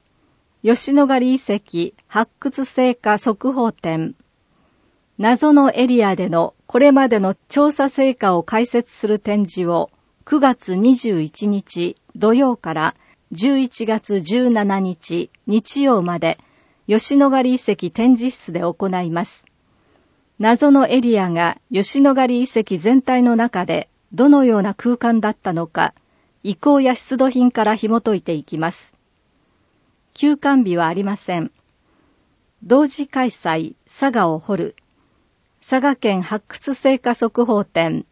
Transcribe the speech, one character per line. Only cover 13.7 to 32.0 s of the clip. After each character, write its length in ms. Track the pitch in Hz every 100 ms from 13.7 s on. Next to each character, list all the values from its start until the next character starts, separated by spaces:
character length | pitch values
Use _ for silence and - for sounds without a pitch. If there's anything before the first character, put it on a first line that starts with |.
| -
月 360 | 220 220 - 202
十 280 | 156 233 254
七 320 | 226 202 196
日 500 | 190 175 - 170 170 _ -
日 360 | 214 - 277
曜 200 | 277 226
ま 160 | 175 175
で、 200 | 165 165 _ _ _ _ -
吉 280 | 214 - 277
野 140 | 277
ヶ 140 | 262
里 60 | 254
遺 40 |
跡 360 | 254 - 202 175
展 260 | - 240 247
示 200 | 247 -
室 160 | -
で 100 | 170
行 260 | 175 170 196
い 220 | 185 175
ま 140 | 165
す。 200 | - - _ _ _ _ _ _ _ _ _ _
謎 320 | 214 240 294
の 160 | 277 254
エ 120 | 262
リ 160 | 240 220
ア 100 | 185
が 300 | 170 170 - _
吉 280 | 185 202 277
野 160 | 277 262
ヶ 60 |
里 120 | 254
遺 80 | 240
跡 360 | 254 233 214 185
全 220 | 180 262
体 220 | 254 254
の 140 | 247 233
中 280 | 233 180
で 240 | 190 - - _ _
ど 160 | 170 269
の 160 | 285
よ 140 | 254 214
う 40 |
な 120 | 202
空 220 | 196 240 240
間 240 | 233 226
だ 80 | 214
っ 80 | 214
た 120 | 202
の 160 | 165 165
か、 260 | - 180 - _ _ _ _
遺 140 | 196 196
構 240 | 294 285
や 160 | 262 247
出 200 | - 254
土 120 | 262
品 220 | 247 247
か 140 | 240
ら 120 | 214 214
紐 240 | 220 226
解 180 | 226 196
い 40 |
て 100 | -
い 100 | 160
き 160 | 139 156
ま 140 | 160
す。 240 | - - _ _ _ _ _ _ _ _ _ _ _ _
休 220 | - 294 294
館 280 | 277 269
日 120 | 208 175
は 100 | 165
あ 40 |
り 120 | 175
ま 120 | 196 208
せ 220 | - 175
ん。 140 | 160 - _ _ _ _